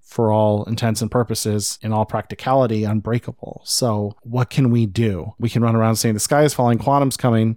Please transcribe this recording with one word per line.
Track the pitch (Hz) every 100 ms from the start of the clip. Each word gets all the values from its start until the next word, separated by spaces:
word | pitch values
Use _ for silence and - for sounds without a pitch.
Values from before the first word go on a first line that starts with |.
for | _ - 110
all | 107 107 104
intents | 104 113 117 110
and | 113
purposes, | 127 117 113 110 104 101 -
in | 110
all | 110
practicality, | 110 110 - - 131 135 123 107
unbreakable. | 107 107 107 117 - - - -
So | - - 120 104 104 -
what | 120 123 123
can | - 127
we | 120
do? | 110 92 113 90 104 -
We | 120
can | 120
run | 117 113
around | 110 110
saying | 117
the | 107
sky | - 147
is | 151
falling, | 139 120 113
quantum's | 120 143 139 -
coming, | 123 113 110